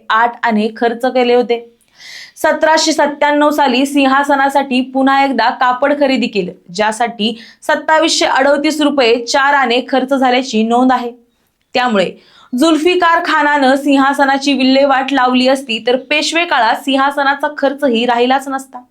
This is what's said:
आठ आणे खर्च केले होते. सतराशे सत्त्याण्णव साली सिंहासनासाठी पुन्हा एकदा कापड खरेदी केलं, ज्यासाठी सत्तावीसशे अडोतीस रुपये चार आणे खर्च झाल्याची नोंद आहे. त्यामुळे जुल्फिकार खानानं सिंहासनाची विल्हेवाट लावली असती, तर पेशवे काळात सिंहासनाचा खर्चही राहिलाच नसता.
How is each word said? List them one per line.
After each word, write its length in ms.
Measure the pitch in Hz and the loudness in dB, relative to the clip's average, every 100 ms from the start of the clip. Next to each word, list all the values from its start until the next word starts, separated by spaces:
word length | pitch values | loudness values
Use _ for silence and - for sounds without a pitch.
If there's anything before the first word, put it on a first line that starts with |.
| - | -2
आठ 220 | 220 240 - | 0 0 -2
आणे 260 | 233 214 220 220 | -2 0 -2 -2
खर्च 280 | 233 233 254 | -4 -2 -2
केले 280 | 254 247 | 0 2
होते. 480 | 240 233 233 - _ _ _ - - - - | 2 0 -4 -6 _ _ _ -20 -20 -20 -4
सतराशे 480 | 320 302 311 320 320 | -2 0 2 2 0
सत्त्याण्णव 580 | 311 294 294 294 294 294 | 0 -2 0 0 2 2
साली 360 | 302 277 247 277 | 2 0 0 0
सिंहासनासाठी 960 | 285 269 269 285 277 277 277 269 254 | 0 2 2 2 0 0 0 0 -2
पुन्हा 420 | 254 262 269 277 | -2 0 2 2
एकदा 260 | 277 233 226 | 0 0 -2
कापड 440 | 262 254 247 277 285 | 0 0 0 0 0
खरेदी 280 | 277 262 240 | 0 0 -2
केलं, 240 | 202 180 - - | -4 -6 -10 -10
ज्यासाठी 680 | 175 214 220 240 - 214 226 - - | -4 -2 -2 -4 -2 -4 -6 -14 -8
सत्तावीसशे 640 | - 294 302 311 320 - 339 | -4 -2 0 2 2 0 0
अडोतीस 560 | 262 269 294 302 302 | 0 2 2 0 0
रुपये 440 | 294 285 233 247 233 | 0 2 2 0 0
चार 280 | 285 277 | 0 2
आणे 280 | 285 254 240 254 | 2 0 -2 -2
खर्च 240 | 269 262 | -2 0
झाल्याची 500 | 277 262 247 262 214 | 0 2 0 0 -2
नोंद 280 | 226 240 262 | 0 2 2
आहे. 200 | 247 240 - _ _ _ _ _ | 0 -4 -14 _ _ _ _ _
त्यामुळे 380 | 254 247 208 175 - _ _ _ 247 | -2 0 0 -2 -6 _ _ _ 0
जुल्फिकार 640 | 320 311 330 359 339 330 339 | 2 2 2 2 2 2 0
खानानं 500 | 311 294 294 262 277 | 0 0 2 2 2
सिंहासनाची 800 | 285 277 269 277 269 269 277 | 2 2 2 2 0 0 0
विल्हेवाट 600 | 262 262 269 277 262 269 | 0 2 2 2 2 0
लावली 340 | 277 254 254 254 | 0 2 2 2
असती, 360 | 269 247 226 220 | 0 -2 -6 -2
तर 80 | 254 | -2
पेशवे 500 | 262 302 302 320 339 | -2 -4 -2 -2 0
काळात 300 | 294 220 - | 0 0 0
सिंहासनाचा 720 | - 269 277 277 269 277 294 294 | -2 0 0 0 -2 -2 -4 -2
खर्चही 480 | 277 277 285 226 240 | -4 0 -2 0 0
राहिलाच 420 | 240 247 269 277 | 0 0 0 -2
नसता. 340 | 269 - 247 - | -10 -10 -20 -20